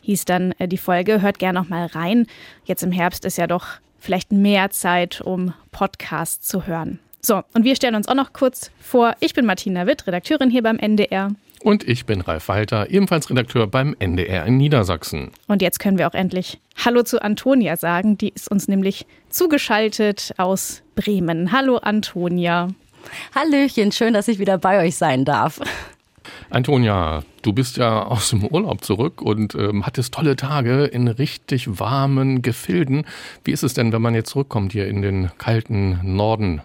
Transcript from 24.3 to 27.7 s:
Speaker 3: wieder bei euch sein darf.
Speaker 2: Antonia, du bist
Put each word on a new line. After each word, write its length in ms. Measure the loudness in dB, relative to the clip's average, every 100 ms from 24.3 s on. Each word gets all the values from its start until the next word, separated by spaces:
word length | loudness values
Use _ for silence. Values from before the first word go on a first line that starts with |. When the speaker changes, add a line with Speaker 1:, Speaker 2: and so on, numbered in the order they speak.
| 0
Speaker 3:
wieder 220 | 0 2
bei 260 | 2 4 2
euch 100 | 2
sein 300 | 0 2 2
darf. 340 | 2 0 -2 -10 -10 -14 -20 _ _ -20 -20 -4
Speaker 2:
Antonia, 720 | -2 2 4 4 2 0 -2 -6 _
du 120 | -2
bist 240 | 0 -2